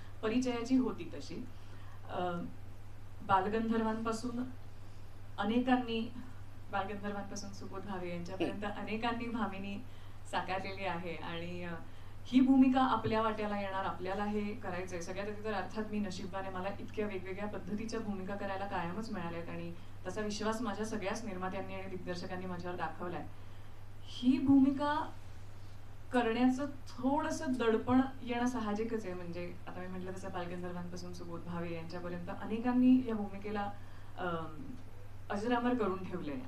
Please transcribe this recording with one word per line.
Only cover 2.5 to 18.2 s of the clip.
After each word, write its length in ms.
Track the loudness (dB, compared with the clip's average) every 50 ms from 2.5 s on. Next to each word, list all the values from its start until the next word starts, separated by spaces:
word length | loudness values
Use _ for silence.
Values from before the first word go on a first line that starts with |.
| -6 -8 -8 -8 -8 -8 -8 -8 -8 -8 -10 -10 -8 -6 2
बालगंधर्वांपासून 1200 | 6 6 6 6 6 4 2 4 4 4 4 4 4 2 2 0 0 0 0 -2 -2 -2 -2 -4 -4 -6 -6 -8 -8 -8 -8 -8 -8 -8 -8 -8 -8 -8 -8 -8 -6 -4 0
अनेकांनी, 760 | 2 4 4 4 6 6 6 4 4 2 0 -2 -2 -2 -4 -8 -8 -8 -8 -8 -8 -8 -8 -8 -6 -2 -2
बालगंधर्वांपासून 800 | 0 0 -2 -2 -4 -4 -4 -4 -4 -4 -6 -6 -6 -6 -6 -8
सुबोध 300 | -8 -8 -6 -6 -6 -6
भावे 280 | -4 -4 -4 -4 -4
यांच्यापर्यंत 540 | -4 -4 -6 -6 -2 0 0 0 0 -2 -4
अनेकांनी 640 | -4 -4 -4 -4 -2 -2 0 0 0 0 0 -2 -2
भामिनी 560 | -2 0 0 -2 -2 -4 -4 -4 -6 -6 -6 -8 -8 -8 -8 -8 -8 -8 -6 -4
साकारलेली 540 | -2 -2 -2 0 -2 -2 -2 -4 -4 -4 -2
आहे 300 | -2 -2 -2 -4 -4 -6
आणि, 500 | -6 -6 -6 -4 -4 -4 -4 -4 -4 -6
अ, 100 | -6 -6 -6 -8 -8 -10 -10 -10 -10 -8 -8 -4
ही 140 | 4 6 8
भूमिका 420 | 8 10 10 10 10 10 8 8 6
आपल्या 400 | 6 6 4 4 4 4 4 4
वाट्याला 380 | 4 2 0 0 0 0 0
येणार, 240 | 0 -2 -2 -2 -2
आपल्याला 400 | -2 -2 -2 -2 -2 0 0 0
हे 160 | 0 0 0
करायचंय. 600 | 0 -2 -2 -4 -4 -4 -2 -2 -2 -4 -4 -4
सगळ्यात 280 | -4 -4 -4 -4 -4 -4
आधी 160 | -4 -4 -4
तर 80 | -2 -2
अर्थात 320 | -2 -2 -2 -2 -4 -2 -2
मी 80 | 0 0
नशिबाने 500 | 0 -2 -2 -4 -6 -4 -4 -4 -4 -4
मला 200 | -4 -4 -2 -2 -4 -4
इतक्या 260 | -6 -4 -2 -2 -2
वेगवेगळ्या 400 | 0 -2 -4 -4 -4 -4 -4 -4
पद्धतीच्या 540 | -4 -4 -6 -4 -4 -4 -4 -2 -2 -4 -2
भूमिका 340 | -2 -2 -2 -2